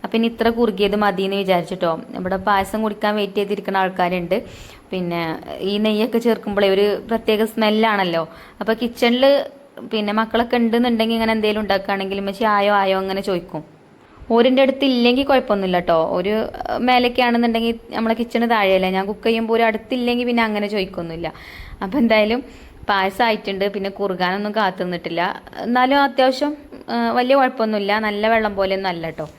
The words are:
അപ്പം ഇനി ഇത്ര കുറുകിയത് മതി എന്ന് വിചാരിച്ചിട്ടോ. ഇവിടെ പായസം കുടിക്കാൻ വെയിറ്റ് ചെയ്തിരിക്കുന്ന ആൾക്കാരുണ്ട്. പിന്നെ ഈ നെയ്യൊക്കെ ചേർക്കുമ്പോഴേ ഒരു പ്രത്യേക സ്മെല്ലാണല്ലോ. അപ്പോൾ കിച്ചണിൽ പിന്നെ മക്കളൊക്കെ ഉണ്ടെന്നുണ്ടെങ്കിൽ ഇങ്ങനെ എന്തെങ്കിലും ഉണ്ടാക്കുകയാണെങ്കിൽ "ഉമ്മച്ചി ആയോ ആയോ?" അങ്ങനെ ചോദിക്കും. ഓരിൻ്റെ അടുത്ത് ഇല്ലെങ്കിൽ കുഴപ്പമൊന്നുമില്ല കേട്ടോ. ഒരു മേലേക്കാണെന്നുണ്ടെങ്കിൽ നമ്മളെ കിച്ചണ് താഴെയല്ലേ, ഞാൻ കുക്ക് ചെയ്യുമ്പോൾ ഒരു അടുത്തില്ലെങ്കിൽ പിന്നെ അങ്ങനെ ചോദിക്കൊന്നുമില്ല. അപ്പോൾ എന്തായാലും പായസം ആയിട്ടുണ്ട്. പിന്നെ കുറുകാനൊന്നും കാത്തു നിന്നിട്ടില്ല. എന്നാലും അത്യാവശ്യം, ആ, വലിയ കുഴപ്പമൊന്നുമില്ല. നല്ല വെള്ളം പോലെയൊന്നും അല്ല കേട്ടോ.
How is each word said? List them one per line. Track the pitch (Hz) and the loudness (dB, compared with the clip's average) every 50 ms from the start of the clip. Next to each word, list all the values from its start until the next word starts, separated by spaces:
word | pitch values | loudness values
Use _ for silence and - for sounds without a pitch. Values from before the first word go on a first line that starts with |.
അപ്പം | - 214 - | -6 -2 0
ഇനി | 226 226 226 | 0 0 0
ഇത്ര | 233 - 220 226 226 | 0 0 0 0 2
കുറുകിയത് | 226 240 220 190 190 208 202 202 208 208 | 2 2 0 2 2 0 0 2 2 2
മതി | 202 190 180 196 | 2 2 0 -2
എന്ന് | 190 196 202 196 | -2 -2 -2 2
വിചാരിച്ചിട്ടോ. | 185 185 175 165 - 185 180 185 165 165 - - - - - | 2 2 2 0 -4 -4 -2 -2 -2 -2 -2 -6 -12 -10 -8
ഇവിടെ | 180 185 190 190 190 214 | -4 -4 -4 -2 0 2
പായസം | 202 196 196 190 - 214 220 | 2 2 0 -2 -4 -2 -2
കുടിക്കാൻ | 214 208 208 - 208 208 214 | -2 -2 -2 -2 0 0 0
വെയിറ്റ് | 202 190 196 208 | -2 -2 -2 -4
ചെയ്തിരിക്കുന്ന | 202 196 208 202 190 - 196 190 190 | -2 -2 -4 -4 -4 -2 0 0 0
ആൾക്കാരുണ്ട്. | 180 185 185 180 175 180 180 175 170 185 233 - - - - - - - - - - | 0 0 0 0 0 0 -2 0 -2 -2 -2 -2 -8 -18 -18 -20 -20 -20 -20 -14 -8
പിന്നെ | - 185 180 175 170 170 165 160 160 - - - 73 69 - 190 | -6 -6 -4 -4 -4 -4 -4 -4 -6 -8 -10 -14 -10 -6 -4 -4
ഈ | 202 208 214 | -2 0 0
നെയ്യൊക്കെ | 220 214 208 220 220 - 226 240 | 0 2 2 0 0 0 0 2
ചേർക്കുമ്പോഴേ | 240 220 226 - 214 202 196 208 196 190 | 2 0 0 -2 -4 0 2 4 4 4
ഒരു | 196 202 208 196 - - - | 4 4 2 0 -2 -4 -4
പ്രത്യേക | 226 226 - - 220 208 220 220 220 | -4 -2 0 0 2 2 0 -2 0
സ്മെല്ലാണല്ലോ. | 226 220 214 214 214 220 226 208 202 190 180 165 165 160 - - - - - - - | 0 2 2 4 4 2 2 2 2 0 0 0 -2 -2 -4 -10 -20 -20 -20 -12 -6
അപ്പോൾ | 208 196 220 220 | -2 -2 -2 -2
കിച്ചണിൽ | 247 233 240 - 247 240 240 247 269 277 285 277 - - - - - - - - 120 - 220 | -2 -6 -2 0 2 2 4 6 6 6 6 4 0 -4 -12 -18 -20 -20 -18 -16 -10 -4 -4
പിന്നെ | 214 208 208 208 220 | -2 -2 0 0 0
മക്കളൊക്കെ | 226 220 - 226 233 233 - 247 | -2 0 0 0 0 2 2 2
ഉണ്ടെന്നുണ്ടെങ്കിൽ | 233 226 220 233 240 247 233 220 226 226 226 | 2 2 2 2 2 2 2 2 0 0 0
ഇങ്ങനെ | 226 226 220 226 | 0 0 0 0
എന്തെങ്കിലും | 220 208 214 208 214 214 | 2 0 0 0 0 0
ഉണ്ടാക്കുകയാണെങ്കിൽ | 202 202 190 196 - 196 196 196 190 196 196 | 0 0 0 0 -2 -4 -4 -2 -4 -4 -4
"ഉമ്മച്ചി | 196 196 190 190 240 214 208 | -4 -6 -4 0 0 2 4
ആയോ | 202 202 208 208 202 196 | 4 4 4 4 4 4
ആയോ?" | 190 190 190 190 | 2 2 0 0
അങ്ങനെ | 190 190 190 196 214 | -2 -4 -4 -2 -2
ചോദിക്കും. | 190 175 175 - - 151 - - - - - - - - - _ - - - - 226 | -2 -2 -4 -8 -12 -12 -12 -14 -20 -20 -20 -20 -20 -20 -20 _ -20 -20 -4 0 2
ഓരിൻ്റെ | 233 240 262 262 262 269 | 4 4 6 6 6 4
അടുത്ത് | 262 269 269 285 277 | 4 2 0 0 2
ഇല്ലെങ്കിൽ | 254 240 233 240 247 262 277 | 2 4 4 4 4 2 2
കുഴപ്പമൊന്നുമില്ല | 277 277 254 262 254 208 202 190 185 180 175 | 2 2 2 2 0 -2 0 0 0 0 0
കേട്ടോ. | 175 - 170 160 160 - - | 2 2 2 2 2 0 -2
ഒരു | 180 180 202 214 220 - - - - - - - - 233 | -2 0 0 -2 -2 -2 -4 -8 -10 -6 -6 -4 -2 2
മേലേക്കാണെന്നുണ്ടെങ്കിൽ | 254 254 247 247 247 247 254 247 240 233 233 240 233 226 226 226 233 226 226 - - - | 2 2 2 2 2 0 0 0 2 2 2 2 2 0 0 -2 -2 -4 -6 -10 -8 -6
നമ്മളെ | - 226 226 226 226 | -4 -2 -2 -2 -2
കിച്ചണ് | 233 233 - 233 233 233 233 | -4 -2 0 -2 2 2 2
താഴെയല്ലേ, | 214 202 190 190 185 185 185 190 | 2 4 4 4 4 2 0 0
ഞാൻ | 190 196 196 | -2 -2 -4
കുക്ക് | 214 190 - | -6 -2 0
ചെയ്യുമ്പോൾ | 226 226 226 226 220 226 | 0 0 0 0 0 2
ഒരു | 226 226 | 2 4
അടുത്തില്ലെങ്കിൽ | 226 220 220 220 - 262 254 240 240 240 240 247 240 | 2 0 -2 -4 -4 -4 -2 0 0 0 0 0 0
പിന്നെ | 240 233 226 | 0 0 0
അങ്ങനെ | 220 208 208 208 202 214 | 0 0 -2 -2 -2 -2
ചോദിക്കൊന്നുമില്ല. | 208 190 190 185 180 170 165 165 170 170 156 - - - - - - - - - - 202 | -2 -4 -4 -6 -10 -8 -8 -8 -8 -8 -8 -10 -12 -20 -20 -18 -18 -18 -18 -10 -10 -8
അപ്പോൾ | 190 196 302 | -4 0 2
എന്തായാലും | 233 226 220 214 208 214 233 254 277 - - - - - - - - - | 2 4 4 4 4 2 0 -2 -4 -10 -20 -20 -20 -20 -20 -10 -4 -2
പായസം | 202 196 190 196 196 - 247 | 0 0 0 0 0 0 0
ആയിട്ടുണ്ട്. | 226 214 214 214 202 196 190 196 202 196 | 0 0 -2 -4 -6 -4 -2 -2 -2 -2
പിന്നെ | 208 196 196 196 - | -4 -6 -6 -4 -4
കുറുകാനൊന്നും | 202 196 185 180 185 180 185 202 208 214 202 | -4 -4 -2 0 0 0 0 -2 -4 -4 -2
കാത്തു | 220 208 185 185 190 180 | 0 0 0 0 -2 -6
നിന്നിട്ടില്ല. | 180 175 170 - 165 165 165 175 196 - - - - - - - | -4 -4 -6 -6 -6 -2 -2 -2 -2 -4 -8 -14 -16 -12 -8 -4
എന്നാലും | 220 240 254 254 262 277 285 277 | 0 2 2 2 4 4 4 2
അത്യാവശ്യം, | 269 277 269 254 262 262 - 294 294 294 - - - - - - - 233 | 2 2 2 2 2 2 0 -4 -4 -4 -8 -14 -20 -20 -18 -10 -6 -4
ആ, | 233 233 233 226 247 | -2 -2 0 0 0
വലിയ | 247 254 269 277 | 2 4 4 4
കുഴപ്പമൊന്നുമില്ല. | 254 269 262 - 226 220 214 208 202 196 208 220 220 | 4 2 0 -2 -2 -2 0 -2 0 0 0 0 0
നല്ല | 214 208 202 214 220 226 | -2 -2 0 0 2 2
വെള്ളം | 226 214 208 202 196 | 2 0 0 -2 -2
പോലെയൊന്നും | 196 190 190 190 190 190 175 | -2 0 -2 -2 -2 -4 -4
അല്ല | 165 165 165 | -4 -8 -8
കേട്ടോ. | 151 - 156 151 - | -8 -10 -12 -12 -12